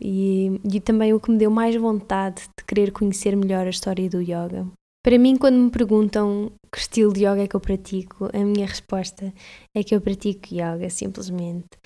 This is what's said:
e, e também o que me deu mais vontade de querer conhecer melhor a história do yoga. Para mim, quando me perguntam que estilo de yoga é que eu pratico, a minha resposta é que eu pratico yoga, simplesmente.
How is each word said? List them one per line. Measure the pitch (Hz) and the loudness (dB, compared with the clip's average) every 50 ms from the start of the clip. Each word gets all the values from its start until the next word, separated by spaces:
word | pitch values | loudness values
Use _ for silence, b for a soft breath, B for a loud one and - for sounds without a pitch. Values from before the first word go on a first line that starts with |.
e, | 220 202 190 190 196 196 190 190 190 190 190 190 - | -6 -4 -2 0 0 0 0 0 0 0 -2 -2 -2
e | 202 190 208 | -2 -2 -2
também | - - 226 220 220 220 220 | 0 2 2 2 4 4 2
o | 214 | 2
que | - - | 2 2
me | 226 | 2
deu | 220 214 214 | 4 4 2
mais | 220 226 226 233 233 | 2 2 2 0 0
vontade | 233 226 226 214 208 208 - 196 190 196 190 185 - - - _ | 0 0 0 -2 -2 -4 -4 -4 -2 -2 -4 -6 -10 -14 -18 _
de | - - | -20 -10
querer | - 202 208 202 196 | -4 0 0 0 0
conhecer | 196 - 214 202 190 - - 202 196 | 0 -2 -2 -2 -2 -2 -2 -2 0
melhor | 202 196 190 190 185 185 | 0 0 0 0 -2 -2
a | 185 | -4
história | 180 - - 196 185 180 190 185 | -6 -6 -6 -4 -4 -2 -2 -2
do | 175 180 | -2 -4
yoga. | 180 175 170 170 170 175 185 185 185 185 - _ _ _ _ _ | -4 -4 -4 -6 -6 -6 -8 -8 -8 -10 -12 _ _ _ _ _
Para | - 247 240 | 2 4 6
mim, | 247 247 262 262 | 8 8 6 6
quando | 254 285 277 254 | 6 6 6 6
me | 254 247 240 | 6 4 4
perguntam | 240 240 240 196 214 214 214 202 - 214 208 208 202 202 208 220 - _ _ _ | 4 2 2 4 4 4 4 2 2 0 0 0 -2 -2 -4 -6 -10 _ _ _
que | - | -12
estilo | - - - - 233 214 208 196 | -10 -10 -4 2 2 4 4 4
de | 196 | 4
yoga | 202 196 202 196 202 | 2 2 2 0 0
é | |
que | 196 - | -2 -4
eu | 196 | -4
pratico, | - - 196 190 190 - 196 190 185 185 - - 196 190 - | -2 -2 -4 -4 -4 -6 -8 -8 -8 -10 -10 -10 -8 -6 -4
a | 202 | -2
minha | 202 202 208 208 196 | 0 0 0 0 -2
resposta | 190 - - - - - 190 185 185 - - 196 190 190 B B B B B B B - | -4 -8 -12 -10 -6 -6 -6 -6 -8 -10 -12 -12 -12 -12 B B B B B B B -6
é | 214 | -6
que | 202 - 214 | -2 0 0
eu | 208 | 0
pratico | - 196 196 190 - 208 190 196 - - - | 0 -2 -4 -2 -4 -6 -6 -6 -8 -10 -6
yoga, | 175 170 170 165 170 180 180 | -6 -4 -4 -4 -6 -6 -8
simplesmente. | - - 208 196 190 208 196 185 180 180 175 170 170 175 170 _ - B B | -8 -8 -8 -8 -8 -10 -10 -8 -8 -6 -6 -6 -8 -10 -12 _ -20 B B